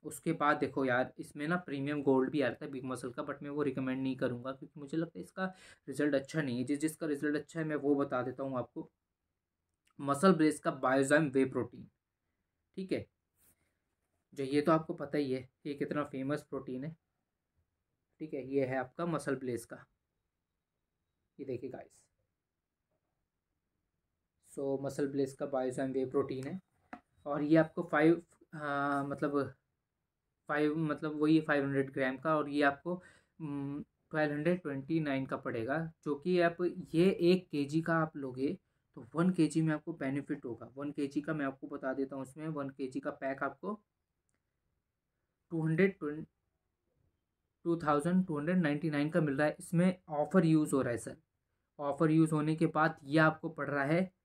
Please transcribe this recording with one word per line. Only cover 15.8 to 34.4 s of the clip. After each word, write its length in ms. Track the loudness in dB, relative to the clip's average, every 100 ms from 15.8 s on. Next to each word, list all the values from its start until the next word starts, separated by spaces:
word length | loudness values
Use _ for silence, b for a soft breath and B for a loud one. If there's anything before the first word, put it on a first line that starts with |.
| -4 -4 -4
फेमस 380 | -6 -4 -4
प्रोटीन 400 | -6 -10 -8 -10
है, 120 | -10 -12 _ _ _ _ _ _ _ _ _ _ _ _
ठीक 120 | -8
है। 140 | -8 -2
ये 180 | 0 2
है 120 | -2
आपका 280 | -4 -4 -2
मसल 280 | -2 -2 -4
ब्लेज 280 | -2 -6 -8
का, 200 | -18 -20 _ _ _ _ _ _ _ _ _ _ _ _ _ _ -14
ये 60 | -8
देखिए 240 | -6 -6
गाइस, 320 | -12 -16 _ _ _ _ _ _ _ _ _ _ _ _ _ _ _ _ _ _ _ _ _ _ _ _ _ _
so 260 | -6 -4 -2
मसल 260 | -4 -2 -2
ब्लेज 240 | 0 -2
का 180 | -4 -4
Biozyme 420 | -2 -2 -2 -2
Whey 160 | -2 0
Protein 340 | -2 -2 -4 -8
है। 120 | -10 _ _ _ -20 _ _ -6
और 180 | -2
ये 140 | 4 4
आपको 260 | 4 -2 0
फ़ाइव, 300 | 4 6 4 0 _ _
हाँ, 540 | -10 -4 -2 0 -2 -2
मतलब 460 | -2 -2 0 -2 -8 _ _ _ _ _ _ _ _ _
फ़ाइव, 260 | 0 2 2
मतलब 400 | 0 -2 -4 2
वही 180 | 6 6
फ़ाइव 220 | 6 2
हंड्रेड 280 | 2 0 0
ग्राम 240 | 0 -2 -2
का, 180 | 0 0
और 120 | 0
ये 120 | 2
आपको, 300 | 2 2 -6 -6 B B B _
हम्म, 440 | -8 -6 -6 -8 -10 _ _
ट्वेल्व 220 | -2 0
हंड्रेड 280 | 0